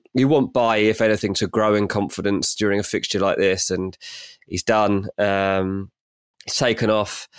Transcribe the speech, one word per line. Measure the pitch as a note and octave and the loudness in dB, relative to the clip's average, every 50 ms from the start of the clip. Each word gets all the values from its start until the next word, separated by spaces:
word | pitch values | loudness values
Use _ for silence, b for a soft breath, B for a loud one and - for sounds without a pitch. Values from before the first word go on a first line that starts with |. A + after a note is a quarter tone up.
| - _ - | -8 _ 0
you | B2+ C3 C3+ | 0 2 4
want | D#3 C#3+ B2+ - - | 4 2 2 0 0
Bailly, | B2+ A#2+ A2+ A2 G#2+ G#2+ A2 | 0 2 2 2 4 2 2
if | G#2+ - | 2 2
anything, | A2+ G#2+ G#2+ G2+ - G2 F#2+ | 2 2 2 2 0 -2 -2
to | - A2 F2+ | -2 -4 -2
grow | - A2 G#2+ G#2+ G#2 | 0 2 2 4 4
in | G#2 G#2 F#2+ | 2 0 0
confidence | - G#2+ G2+ - - - F2+ G2+ G2+ E2+ - - - | 0 -2 -2 -2 -4 -4 -2 -2 -2 0 -2 -2 -2
during | - G#2+ G2+ G2+ G2+ | -2 0 0 0 0
a | G#2 | -2
fixture | - - - - - - G2 | -2 -4 -4 -4 -4 -2 0
like | G2 G2 - - | 0 0 2 2
this, | G2 F#2+ F#2+ F#2 - - | 2 2 2 0 -2 -2
and | F#2+ F2+ F#2 F#2 - B B B B B B B B B B | -2 -4 -4 -6 -8 B B B B B B B B B B
he's | - G2 F2+ | -8 -8 -4
done. | - - A2 G#2+ G#2 G2+ G#2 G2 G2 - - - | 0 2 2 2 4 2 2 0 -2 -4 -4 -2
Um, | G#2 G2+ G2 G2 G2 G2 F#2+ F#2+ F#2+ F#2+ F#2+ G2 G2 - _ _ _ _ _ _ _ _ _ - - | 0 0 0 0 0 0 0 0 0 -2 -4 -6 -8 -10 _ _ _ _ _ _ _ _ _ -16 -10
he's | - - | -6 -2
taken | - C#3 A#2+ A2+ - A#2+ G#2+ | 0 0 0 2 2 2 2
off, | G#2+ G#2+ G2+ - - - - B B | 2 2 0 -2 -4 -8 -10 B B